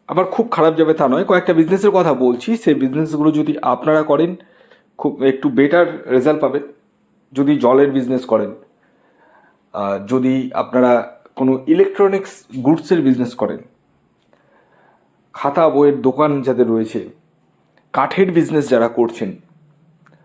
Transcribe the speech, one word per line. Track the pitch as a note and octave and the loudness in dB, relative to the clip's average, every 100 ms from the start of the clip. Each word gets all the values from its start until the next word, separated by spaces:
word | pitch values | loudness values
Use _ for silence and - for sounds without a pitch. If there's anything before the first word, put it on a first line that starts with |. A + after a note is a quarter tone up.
| - | -6
আবার | D#3 F#3 | -2 -2
খুব | - A3+ | -2 -2
খারাপ | - D#3+ D#3 | 0 2 2
যাবে | D#3 | 0
তা | D#3 C#3 | 2 0
নয়। | C#3 F#3+ | 0 0
কয়েকটা | F#3 F3+ | 0 2
বিজনেসের | E3 D#3+ F#3+ G#3 | 2 2 2 2
কথা | F#3+ E3 | 2 2
বলছি, | B2+ B2+ A#2+ - A3+ | 2 0 0 -4 -2
সেই | - | 0
বিজনেসগুলো | C3+ C3 C#3+ D#3 D3 D3+ | 0 0 -2 -4 0 0
যদি | D3+ D3 D3 | 0 -2 -4
আপনারা | - B2 D3+ D#3 | -2 -2 0 0
করেন | D3+ C#3+ E3+ F3 - _ _ _ _ - | 2 0 0 -4 -16 _ _ _ _ -8
খুব | D3 - | -6 -2
একটু | C3+ C3 D3 | -2 0 0
বেটার | B2 C#3+ E3+ E3+ - - | 2 2 2 0 -2 -2
রেজাল্ট | B2+ C#3 D3+ | 2 2 0
পাবেন। | C#3 C#3+ C#3+ - _ _ _ _ _ | -2 -4 -8 -18 _ _ _ _ _
যদি | C3+ C#3 C#3+ | -2 0 2
জলের | A#2+ C3 C#3+ | 4 4 4
বিজনেস | C3+ B2 B2+ - | 0 -2 -4 0
করেন, | A2 G2+ - _ _ _ _ _ _ _ _ _ _ _ | -2 -2 -10 _ _ _ _ _ _ _ _ _ _ _
আহ, | F#2+ G2 G2 G2+ | -8 -6 -6 -4
যদি | B2+ C3 C3 B2+ | -2 0 -2 -4
আপনারা | - B2 B2 B2+ A#2+ - - - - | -6 -2 2 4 2 0 -12 -14 -2
কোনো | C3 C3 C3 | 0 0 2
ইলেকট্রনিক্স | E3+ G3 G3 G3 F#3+ F#3+ - - C3 | 2 2 2 0 0 -6 -16 -14 -4
গুডসের | B2 D#3+ - F3 | 0 0 0 0
বিজনেস | C3+ B2 A#2 - | 2 0 -2 -4
করেন, | A2 - - _ _ _ _ _ _ _ _ _ _ _ _ _ _ _ _ | -6 -6 -16 _ _ _ _ _ _ _ _ _ _ _ _ _ _ _ _
খাতা | - C#3+ D#3 D#3+ | -6 -4 2 2
বইয়ের | C#3 D3 C#3 | 4 2 2
দোকান | B2+ C3 D3+ C#3+ | 0 0 0 0
যাদের | B2+ A#2+ A#2 | 0 0 2
রয়েছে, | A2+ G#2+ G#2+ E2 - _ _ _ _ _ _ _ | 0 -2 -8 -10 -16 _ _ _ _ _ _ _
কাঠের | - C#3 - F#3 | -4 -2 0 0
বিজনেস | E3+ D3 D3+ C#3 | 2 0 0 0
যারা | B2 A#2 | 2 2
করছেন, | A#2+ A2+ - G2 - _ _ _ _ _ _ _ _ | 0 -2 -4 -10 -10 _ _ _ _ _ _ _ _